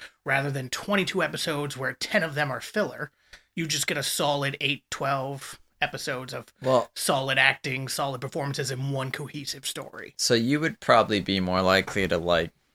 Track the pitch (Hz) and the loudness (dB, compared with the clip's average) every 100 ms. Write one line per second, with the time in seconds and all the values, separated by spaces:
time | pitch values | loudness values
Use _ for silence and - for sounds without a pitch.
0 | - _ - 135 143 139 127 - - 202 | -18 _ -2 0 0 -2 -4 -6 0 2
1 | 180 190 165 156 - 147 147 - 131 131 | 2 0 0 0 -2 -2 -4 -4 -6 -4
2 | - 214 165 143 147 123 - 214 175 120 | -2 0 0 0 -2 -4 -4 -2 -2 -2
3 | 147 _ _ - _ - 165 151 - 151 | -12 _ _ -20 _ -6 -2 -2 -2 -2
4 | 135 - 151 143 139 139 139 143 - - | -2 0 2 2 0 -2 -4 -6 -8 -6
5 | 139 139 135 139 - - _ _ 143 135 | -2 -2 -4 -8 -12 -16 _ _ -6 -4
6 | - 127 127 127 110 _ 131 127 110 - | -6 -6 -8 -12 -14 _ 2 2 2 -2
7 | - 147 135 135 135 127 147 131 131 - | 0 2 2 4 4 4 -2 -4 -4 -4
8 | 139 127 131 165 139 139 139 131 139 139 | -4 -4 -6 -4 -2 -2 -4 -4 -2 -2
9 | 131 127 139 151 135 139 - - - - | -4 -6 -8 -8 -8 -8 -6 -8 -10 -12
10 | - - - 117 117 147 160 - - 120 | -14 -2 0 2 2 2 0 -2 6 6
11 | 104 104 90 98 92 92 92 95 95 - | 6 2 2 0 2 2 6 6 4 0
12 | 92 87 85 85 82 - _ | 2 2 4 2 2 -6 _